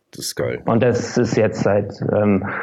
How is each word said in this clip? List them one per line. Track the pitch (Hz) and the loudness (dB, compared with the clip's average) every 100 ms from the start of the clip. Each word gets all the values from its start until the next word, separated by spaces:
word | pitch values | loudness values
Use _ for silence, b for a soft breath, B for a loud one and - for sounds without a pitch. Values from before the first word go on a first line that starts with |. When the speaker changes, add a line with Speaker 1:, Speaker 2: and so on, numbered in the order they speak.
| _ | _
Speaker 1:
Das | - | -14
ist | - - | -10 -6
geil. | - 62 | -4 -4
Speaker 2:
Und | - 113 | -2 2
das | 123 110 104 - | 2 2 0 0
ist | 120 - | 0 2
jetzt | 110 - | 2 2
seit, | - 101 101 - - 104 | 0 2 0 -4 -2 2
ähm, | 104 98 98 B | 2 2 0 B